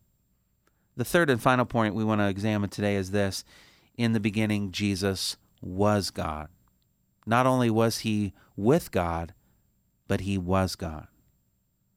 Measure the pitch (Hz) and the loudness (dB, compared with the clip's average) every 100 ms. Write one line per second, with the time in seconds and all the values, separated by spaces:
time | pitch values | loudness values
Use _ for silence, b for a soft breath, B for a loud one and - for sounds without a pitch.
0 | _ _ _ _ _ _ _ _ _ - | _ _ _ _ _ _ _ _ _ -8
1 | 120 175 156 117 131 127 120 120 107 98 | 0 2 4 2 4 4 2 0 0 0
2 | 107 107 101 98 110 107 101 - 104 101 | 0 2 0 0 -2 0 -2 -2 -2 0
3 | 92 101 98 - - b b b b - | -2 0 -2 -4 -12 b b b b -4
4 | 117 113 104 104 107 104 101 87 101 95 | 0 0 0 0 0 0 -4 -2 -2 0
5 | 98 95 - - _ - 90 92 104 104 | 0 -2 -6 -8 _ -14 -8 0 2 2
6 | 92 - 85 76 78 _ _ _ _ _ | -2 -6 -6 -8 -12 _ _ _ _ _
7 | _ _ 107 120 127 127 120 110 113 - | _ _ -2 2 4 4 2 4 2 0
8 | 113 104 101 - b b 104 170 - 92 | -2 0 -2 -6 b b 2 2 2 -2
9 | 87 82 85 - _ _ _ _ _ _ | -2 -2 -6 -12 _ _ _ _ _ _
10 | - 95 95 98 87 95 92 - 85 78 | -4 -4 -2 -2 0 2 0 -2 -8 -10
11 | 76 _ _ _ _ _ _ _ _ | -14 _ _ _ _ _ _ _ _